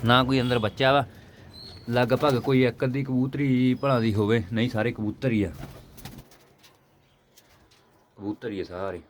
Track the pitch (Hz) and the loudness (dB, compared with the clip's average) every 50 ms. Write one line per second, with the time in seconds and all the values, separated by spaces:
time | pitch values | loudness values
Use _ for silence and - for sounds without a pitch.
0 | - 117 120 127 131 123 135 131 120 123 123 123 110 104 - - 135 131 139 143 | 4 6 4 4 4 4 2 2 2 2 2 2 0 0 0 2 2 4 4 4
1 | 139 - - - - - - - - - - - - - - - - - 117 139 | 2 0 -10 -20 -20 -20 -20 -20 -20 -20 -20 -20 -20 -20 -20 -16 -8 -2 0 0
2 | 156 113 131 123 147 147 131 120 110 139 135 127 127 120 113 - 139 131 127 139 | 2 2 2 2 2 2 2 2 0 2 2 4 4 2 0 -2 -4 -2 -2 -4
3 | 135 135 131 127 131 135 139 139 143 135 127 123 127 127 127 127 - 139 131 120 | -4 -2 0 -2 -2 -2 -2 -2 0 0 2 2 2 2 0 0 0 0 2 2
4 | 110 113 101 107 104 101 113 117 110 90 113 110 117 127 123 110 110 120 - - | 2 2 2 2 2 2 2 0 0 -2 -2 -2 -2 0 0 -2 -2 -2 -4 -4
5 | 107 104 104 - - 131 113 107 95 82 73 - - - - - - - - - | -6 -6 -6 -4 -2 0 0 0 0 -2 -4 -12 -16 -16 -16 -20 -20 -20 -20 -20
6 | - - - - - - - _ _ _ _ _ _ - _ _ _ _ _ _ | -20 -18 -18 -20 -20 -20 -20 _ _ _ _ _ _ -20 _ _ _ _ _ _
7 | _ _ _ _ _ _ _ - _ _ _ _ _ _ _ _ _ _ _ _ | _ _ _ _ _ _ _ -20 _ _ _ _ _ _ _ _ _ _ _ _
8 | _ _ _ - 98 104 107 - - 117 101 95 87 90 90 90 95 98 90 85 | _ _ _ -12 -8 -8 -8 -8 -8 -8 -8 -8 -8 -8 -8 -8 -8 -8 -8 -10
9 | 80 | -14